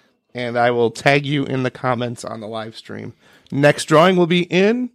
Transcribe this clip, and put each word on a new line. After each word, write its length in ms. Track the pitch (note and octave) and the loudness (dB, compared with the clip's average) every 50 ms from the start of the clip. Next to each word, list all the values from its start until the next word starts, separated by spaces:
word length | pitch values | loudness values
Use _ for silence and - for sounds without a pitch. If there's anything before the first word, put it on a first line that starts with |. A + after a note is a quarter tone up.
| _ _ _ _ _ _ - | _ _ _ _ _ _ -12
and 220 | A#2+ B2 A#2+ A#2 | -8 -8 -4 0
I 140 | A#2+ A#2+ B2 | 2 2 2
will 200 | A#2+ A#2+ A#2 A2+ | 4 2 2 0
tag 360 | A#2 - - C#3+ C#3 D3 D3 | 0 -2 -2 0 0 0 0
you 180 | C3+ D3 C#3+ C#3 | -2 -4 -4 -4
in 180 | - C3+ C3 B2+ | -4 -4 -4 -4
the 60 | B2 | -4
comments 540 | - - - B2+ B2 A#2 B2 A#2+ A#2+ - - | -6 -6 -4 -4 -4 -4 -4 -6 -8 -10 -12
on 160 | - A2 A2+ | -12 -12 -12
the 80 | G#2+ G#2+ | -12 -10
live 280 | A2+ A2 A2 A2+ A2 - | -10 -10 -10 -12 -14 -18
stream. 340 | - - G#2+ G#2+ A2 A2+ - _ _ _ _ _ _ _ | -18 -16 -14 -14 -14 -14 -16 _ _ _ _ _ _ _
Next 340 | - C3+ C#3+ D3 D3 - - | 0 2 4 4 4 2 0
drawing 300 | - D#3 D3 E3 F#3+ F#3+ | 2 4 6 6 6 4
will 100 | F3 F3 | 4 2
be 160 | E3 F3+ F3 E3+ | 2 2 0 0
in 460 | - E3 F3+ G3 G#3 A#3 B3 B3+ A#3+ | 0 0 2 2 2 2 0 -4 -8